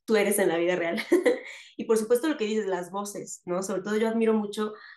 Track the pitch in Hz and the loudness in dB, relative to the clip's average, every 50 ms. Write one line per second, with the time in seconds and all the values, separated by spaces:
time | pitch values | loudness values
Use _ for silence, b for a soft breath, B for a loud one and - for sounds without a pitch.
0 | _ - 220 208 196 - 208 202 196 175 165 170 170 175 180 170 170 165 170 220 | _ 2 2 4 4 4 2 2 2 2 2 2 2 2 2 0 0 -2 -2 -4
1 | - - - 359 349 254 - B B B B B B B B B 220 - 226 220 | 0 2 2 4 4 4 2 B B B B B B B B B 0 2 2 2
2 | 220 - 240 240 - 320 294 - 220 208 214 220 202 190 185 180 180 175 185 202 | 2 2 0 2 2 0 -2 -2 -2 -2 -2 -2 -2 -2 -2 -4 -4 -6 -8 -8
3 | 208 202 - 185 - - - - - 180 175 185 190 - 196 185 185 208 208 214 | -8 -8 -8 -10 -12 -12 -14 -12 -6 -4 -4 -4 -2 -4 -4 -4 -2 -2 0 0
4 | 226 226 226 233 220 220 220 220 202 202 - 220 214 214 B B B B B | 2 2 2 2 2 4 2 2 0 -2 -4 -4 -4 -4 B B B B B